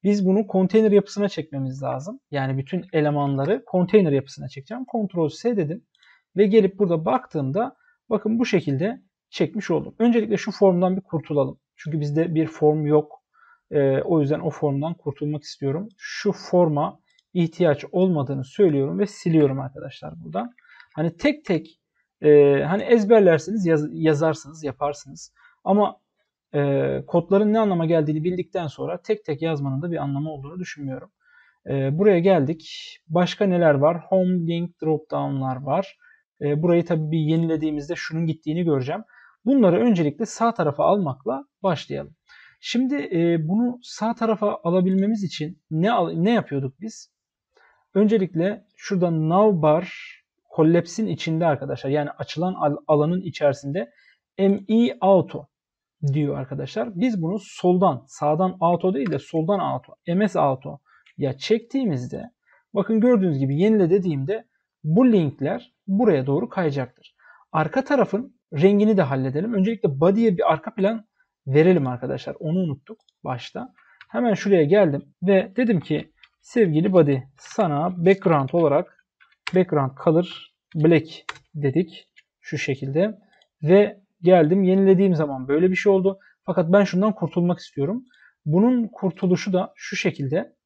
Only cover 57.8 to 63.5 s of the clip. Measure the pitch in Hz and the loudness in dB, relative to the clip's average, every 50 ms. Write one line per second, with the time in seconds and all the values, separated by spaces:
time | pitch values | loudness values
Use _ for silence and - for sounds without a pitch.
57.8 | 196 180 139 120 _ _ - - 151 147 156 160 185 185 180 - 175 170 175 170 | 2 2 0 -2 _ _ -10 -4 -2 0 0 0 0 -2 -2 -2 0 0 0 2
58.8 | - 185 196 269 262 190 151 135 - - - 160 160 165 208 190 156 139 135 127 | 0 -2 -2 -2 -4 -4 -4 -6 -6 -4 -4 -4 -2 -2 -2 -2 -2 -4 -6 -6
59.8 | _ - - _ _ - 170 185 214 202 - 170 151 139 131 131 - 147 151 - | _ -14 -20 _ _ -2 0 0 0 0 0 0 0 0 0 -4 -8 -16 -16 -16
60.8 | _ _ _ _ _ _ _ - 139 135 127 135 - - 220 233 226 _ - 269 | _ _ _ _ _ _ _ -6 -4 -4 -4 -6 -2 0 0 0 -2 _ -6 -4
61.8 | 262 202 147 123 123 - 139 - - 240 _ _ _ _ _ _ _ _ - 202 | -2 -2 -4 -4 -6 -8 -12 -12 -14 -14 _ _ _ _ _ _ _ _ -4 -4
62.8 | 190 - 226 220 214 247 247 208 190 180 147 135 139 131 | -2 0 0 2 4 4 4 4 2 0 0 0 -2 -2